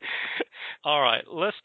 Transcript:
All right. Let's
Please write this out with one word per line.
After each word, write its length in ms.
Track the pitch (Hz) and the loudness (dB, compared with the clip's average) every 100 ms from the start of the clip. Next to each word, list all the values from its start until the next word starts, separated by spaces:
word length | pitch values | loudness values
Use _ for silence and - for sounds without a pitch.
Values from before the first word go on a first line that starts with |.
| - - - - - - - - | -8 -8 -6 -6 -6 -8 -14 -6
All 160 | 147 147 | 0 4
right. 240 | 127 113 - | 4 4 0
Let's 260 | 165 196 - | -2 -2 -2